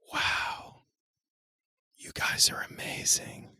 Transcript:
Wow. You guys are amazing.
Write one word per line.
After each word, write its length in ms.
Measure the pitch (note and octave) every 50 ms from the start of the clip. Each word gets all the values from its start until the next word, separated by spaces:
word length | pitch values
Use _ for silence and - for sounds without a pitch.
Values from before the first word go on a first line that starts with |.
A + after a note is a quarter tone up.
| _ -
Wow. 680 | - - - - - - - - - - - - - - _ _ _ _ _ _ _ _ _ _ _ _ _ _ _ _ _ _ _ _ _ _ _
You 140 | - - - -
guys 360 | - - - - - - -
are 160 | - - - -
amazing. 760 | - - - - - - - - - - - - - - - - - _